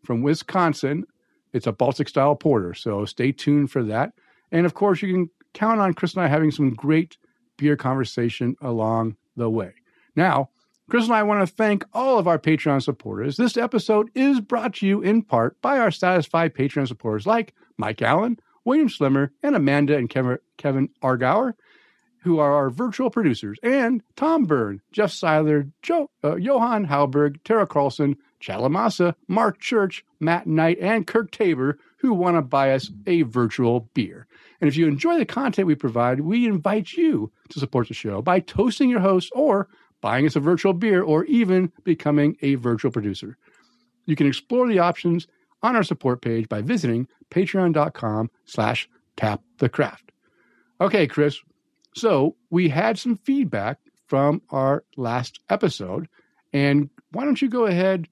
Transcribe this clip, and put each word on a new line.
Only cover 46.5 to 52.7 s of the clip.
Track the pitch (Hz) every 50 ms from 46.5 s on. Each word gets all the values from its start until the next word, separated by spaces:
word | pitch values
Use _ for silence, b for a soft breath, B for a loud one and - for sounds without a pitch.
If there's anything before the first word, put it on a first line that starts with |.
| 110 107
visiting | 107 143 247 202 151 120 113 120 131 b b b b _
patreon | - 175 190 185 - 190 180 170
dot | 156 156 147 156 -
com | - - 110 107 110 113 117 - _ _
slash | - - - 107 110 117 - - - _ _ _ _ _
tap | - - 107 104 - - _ _ _
the | 135 117
craft. | - - 135 - - - _ _ _ _ _ _ _ _ _ _ _ _ _ _ _ _
Okay, | 180 196 214 202 165
Chris. | 127 - 147 147 147 139 - - _ _ _ _ _ _ _ _ _ _
So | - 226 220 175 135 139 170 - _ _ _
we | 165 175 180
had | 160